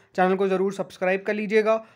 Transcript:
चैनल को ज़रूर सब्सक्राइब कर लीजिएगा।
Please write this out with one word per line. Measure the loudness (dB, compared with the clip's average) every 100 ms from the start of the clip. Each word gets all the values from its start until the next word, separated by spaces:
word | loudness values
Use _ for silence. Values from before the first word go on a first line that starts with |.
| _ 0
चैनल | 2 2
को | 0
ज़रूर | 0 0
सब्सक्राइब | -2 -8 -4 -2 -2 -2
कर |
लीजिएगा। | -4 0 2 2 0 -4